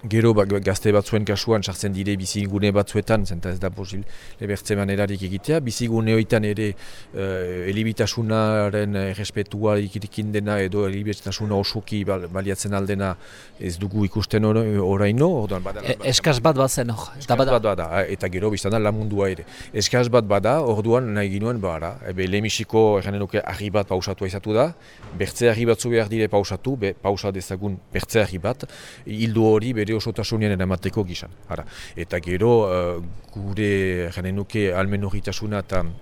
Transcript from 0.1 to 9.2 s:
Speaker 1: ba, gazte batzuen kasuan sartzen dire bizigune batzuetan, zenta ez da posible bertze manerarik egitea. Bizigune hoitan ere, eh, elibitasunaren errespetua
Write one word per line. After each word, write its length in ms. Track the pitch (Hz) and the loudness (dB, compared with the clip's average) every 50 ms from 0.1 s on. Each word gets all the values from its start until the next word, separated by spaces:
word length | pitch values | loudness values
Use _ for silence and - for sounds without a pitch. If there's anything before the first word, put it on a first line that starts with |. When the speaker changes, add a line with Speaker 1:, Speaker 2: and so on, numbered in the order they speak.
| 101 113 110 117 113 | 2 4 6 6 6
Speaker 1:
ba, 80 | 107 98 | 6 4
gazte 460 | 98 101 101 98 98 95 - - 107 101 | 4 2 2 2 0 0 2 2 4 4
batzuen 300 | 101 98 - - 107 104 | 4 4 2 0 0 0
kasuan 380 | 98 104 95 - - 113 107 95 | 0 -2 -2 2 2 2 2 2
sartzen 280 | - 92 - - 101 | -2 -6 -4 -4 -4
dire 240 | 98 95 98 101 101 | -2 -2 -2 -2 -2
bizigune 540 | 95 95 92 - 104 101 98 98 104 101 104 | -2 -2 -4 -2 -2 -2 0 0 2 2 4
batzuetan, 520 | 98 104 98 - - 107 101 - 110 107 98 | 4 4 2 2 0 -2 2 2 2 2 2
zenta 240 | - 90 85 - 95 | 0 -2 -4 -4 -4
ez 80 | 90 87 | -4 -2
da 120 | 95 95 | -2 -4
posible 340 | 95 104 98 - 101 95 101 - - - - - - - | -4 -6 -10 -8 -8 -6 -6 -6 -8 -10 -12 -16 -12 -10
bertze 360 | - 101 101 95 - - 107 | -4 -4 -4 -4 -2 -2 0
manerarik 480 | 101 101 98 98 98 101 98 101 92 95 | 0 2 0 2 0 0 0 -2 -4 -4
egitea. 360 | 90 98 95 - - 151 165 | -4 -6 -4 -2 0 0 0
Bizigune 540 | 143 120 107 - 120 117 113 113 110 110 113 | 0 -2 -4 -2 -2 0 0 2 2 4 4
hoitan 320 | 113 110 - - 113 107 | 4 4 4 2 2 2
ere, 220 | 104 104 98 110 104 92 - - - - - - - - | 0 0 0 -2 -2 -4 -6 -10 -14 -14 -14 -16 -12 -8
eh, 540 | - 98 95 95 92 90 90 90 90 87 95 | -6 -4 -2 -2 -4 -4 -4 -4 -4 -4 -2
elibitasunaren 1200 | 98 107 110 113 107 - 113 104 - - 117 110 110 110 110 107 107 107 104 104 98 107 104 104 101 | 0 0 0 -2 0 0 0 0 0 -2 -2 0 2 2 2 2 2 2 2 0 0 0 -2 0 -2
errespetua 840 | 98 98 98 95 107 | -2 -2 -4 -4 -6